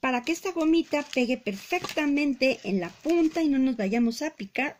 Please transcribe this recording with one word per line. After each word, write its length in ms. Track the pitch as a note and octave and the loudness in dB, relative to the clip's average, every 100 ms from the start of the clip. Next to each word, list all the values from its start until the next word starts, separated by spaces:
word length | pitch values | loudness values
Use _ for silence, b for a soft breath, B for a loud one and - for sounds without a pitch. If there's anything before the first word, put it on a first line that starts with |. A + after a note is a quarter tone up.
para 220 | C#4 B3 | 0 -2
que 100 | A#3+ | -2
esta 200 | E4 G4 | -4 -2
gomita 500 | E4+ D#4 E4 D#4+ D4 C#4+ | 0 4 4 2 -2 -2
pegue 240 | - A#3+ B3+ | -2 0 0
perfectamente 1200 | - G3 - F4+ - - D4 C#4+ D4 B3+ C4 B3+ | -4 -8 -4 -6 -4 -2 0 2 0 2 0 0
en 160 | - F#3+ | -2 -2
la 120 | E3+ | -2
punta 500 | - D4 E4+ D#4+ E4 | -6 0 2 2 2
y 80 | D#4+ | 0
no 100 | C#4 | 2
nos 200 | C4 A#3 | 0 0
vayamos 420 | G3 A3+ A#3 A#3 | 0 2 0 0
a 160 | D4+ - | -8 -8
picar. 420 | G3 - C#4 - | -10 -6 -6 -6